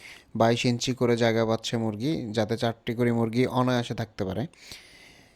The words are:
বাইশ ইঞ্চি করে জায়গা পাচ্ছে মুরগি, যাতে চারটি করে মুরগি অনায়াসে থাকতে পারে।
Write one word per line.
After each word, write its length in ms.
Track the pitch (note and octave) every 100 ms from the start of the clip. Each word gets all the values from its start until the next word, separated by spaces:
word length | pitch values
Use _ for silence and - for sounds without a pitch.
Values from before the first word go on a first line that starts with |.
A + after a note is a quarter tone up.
| - - _ A2
বাইশ 280 | A2+ A#2+
ইঞ্চি 300 | B2+ A#2+ -
করে 220 | B2 A#2+ A#2
জায়গা 300 | A#2 A2+ A2
পাচ্ছে 300 | A2+ - A#2
মুরগি, 560 | A2 G#2 C3+ D#3+ A#2
যাতে 240 | A2 G#2 A2+
চারটি 380 | A#2 - -
করে 180 | A#2 A#2+
মুরগি 340 | A#2 A2+ A#2 B2
অনায়াসে 480 | B2+ B2+ B2 A#2
থাকতে 300 | A2+ A2 -
পারে। 220 | F#2+ A2 - - - - - - - - -